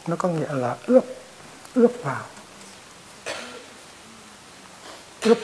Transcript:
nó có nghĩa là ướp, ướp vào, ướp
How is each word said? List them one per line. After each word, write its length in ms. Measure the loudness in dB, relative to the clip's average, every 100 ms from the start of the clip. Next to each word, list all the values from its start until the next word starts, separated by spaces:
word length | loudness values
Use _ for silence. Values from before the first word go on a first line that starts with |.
| -6
nó 80 | -2
có 140 | 0
nghĩa 240 | -2 -2
là 240 | -2 -2 -4 6
ướp, 180 | 6 4 -12 -16 -20 -20 -20 -4
ướp 180 | 4 4 4
vào, 220 | -6 -6 -8 -18 -20 -20 -20 -20 -20 -20 -20 -16 -12 -10 -12 -16 -18 -20 -20 -20 -20 -20 -20 -20 -20 -20 -20 -20 -18 -18 -20 -2
ướp 160 | 4 4